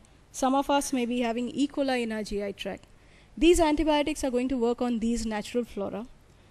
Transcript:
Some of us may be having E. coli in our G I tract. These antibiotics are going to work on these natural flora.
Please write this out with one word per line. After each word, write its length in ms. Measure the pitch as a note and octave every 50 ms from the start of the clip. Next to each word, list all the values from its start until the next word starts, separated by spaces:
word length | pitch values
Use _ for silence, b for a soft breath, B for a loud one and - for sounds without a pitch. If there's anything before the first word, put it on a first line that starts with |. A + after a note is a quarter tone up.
| b b b b b b b
Some 240 | - C4+ B3+ C4
of 120 | C#4 C#4 -
us 220 | C#4+ C#4+ C#4 - -
may 140 | B3+ A#3+
be 140 | A#3 B3 B3
having 280 | B3 A3+ A3+ A#3+ B3 A#3
E. 180 | - - C#4 C#4+
coli 340 | - D4+ C#4 C4+ B3+ B3 A#3
in 80 | A3+
our 140 | A3 A3 G#3+
G 180 | - G#3 G3+ G3+
I 80 | G3+
tract. 360 | F#3+ - - F#3+ - - - - b b b b b b b b b
These 240 | b C4 E4 F4+ A3+
antibiotics 640 | A3+ G3+ D4+ D#4 D#4+ D#4+ D4+ D4 - - D4+ - -
are 60 | C4+
going 180 | A#3+ B3 B3 B3+
to 100 | C#4 B3+
work 240 | A3+ A#3+ A#3+ - B3+
on 160 | A#3+ A#3+ A3
these 260 | G#3 A#3 A#3+ A#3 A3+
natural 400 | A3+ G#3+ G#3 G#3 - - A#3+ A#3
flora. 420 | - - G3+ G3 G3 F#3 G3 A3+ - - - - - b b b b